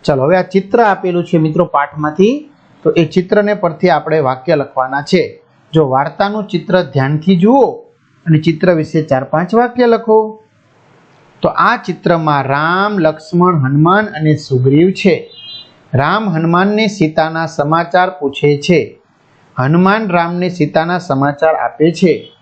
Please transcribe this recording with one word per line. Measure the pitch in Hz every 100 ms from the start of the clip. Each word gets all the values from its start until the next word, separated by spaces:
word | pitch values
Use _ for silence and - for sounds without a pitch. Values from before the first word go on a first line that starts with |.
ચાલો, | - 139
હવે | 135 185
આ |
ચિત્ર | 180 196 190 -
આપેલું | 220 190 185 175
છે | 170 170
મિત્રો | 156 156 170
પાઠમાંથી, | 143 143 151 151 156 202 294 - _ _ _
તો | 160
એ | - 156
ચિત્રને | 185 180 214 208
પરથી | 208 170 156 185
આપણે | 156 151 156
વાક્ય | 131 131 - 151
લખવાના | 135 - 131 139
છે. | 143 185 123 - _ _ _
જો | 160 143
વાર્તાનું | 131 147 - 202 214 202
ચિત્ર | 175 151 180
ધ્યાનથી | 151 139 135 151 170 185
જુઓ | 202 277 220 - - _ _ _ -
અને | 156
ચિત્ર | 156 156 180
વિશે | 170 156 160
ચાર | 151 131
પાંચ | 139 156 175 220
વાક્ય | 240 240 240
લખો. | 226 226 220 220 214 _ _ _ _ _ _ _ _ _ _
તો | -
આ | - 190 233
ચિત્રમાં | - 160 - 170 156 143
રામ, | 127 139 160 180 208 208
લક્ષ્મણ, | 156 156 - 175 180 165
હનુમાન | 131 143 160 196 214
અને | 151 156 151
સુગ્રીવ | - 131 131 143 180
છે. | 190 196 147 - - - - - _ _
રામ | 127 147 202 214
હનુમાનને | 160 165 175 196 214 220
સીતાના | 208 156 156 160 165 160
સમાચાર | - 147 165 170 180 185
પૂછે | 190 139 135 147 143
છે. | 143 170 107 - _ _ _ _ _ -
હનુમાન | 127 170 185 214 220
રામને | 175 170 175 180
સીતાના | 175 147 160 165 180
સમાચાર | 180 135 143 143 160 160
આપે | 120 - 156
છે. | 170 175 120 - _